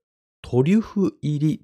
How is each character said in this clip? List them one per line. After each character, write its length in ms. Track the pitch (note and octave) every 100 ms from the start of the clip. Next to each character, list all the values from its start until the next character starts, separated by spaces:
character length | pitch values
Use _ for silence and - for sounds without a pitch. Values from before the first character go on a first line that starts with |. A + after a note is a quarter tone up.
| _ _ _ _
ト 220 | - B2
リ 120 | C#3 G#3+
ュ 60 |
フ 360 | - - F#3+ -
入 180 | D3 D3
り 200 | D#3 -